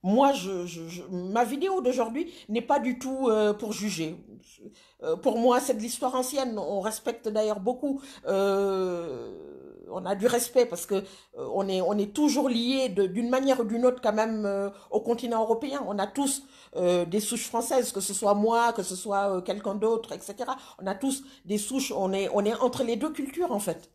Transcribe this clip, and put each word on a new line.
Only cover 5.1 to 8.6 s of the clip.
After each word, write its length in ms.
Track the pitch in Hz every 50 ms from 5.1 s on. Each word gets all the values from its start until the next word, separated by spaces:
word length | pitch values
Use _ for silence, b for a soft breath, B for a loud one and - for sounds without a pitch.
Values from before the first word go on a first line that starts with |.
| 160
pour 220 | 175 - 269 220 226
moi, 200 | 233 254 240 247
c'est 160 | - - 247
de 60 | 214
l'histoire 340 | 214 240 - - 277 247 262
ancienne. 440 | 254 254 254 302 269 262 247 220 208
On 220 | 175 151 202 196
respecte 460 | 185 220 214 - - - 226 - -
d'ailleurs 320 | 220 208 214 214 214 208 202
beaucoup, 440 | 190 226 254 254 302 285 269 277 B B B B -
euh, 1080 | - 196 196 196 196 196 196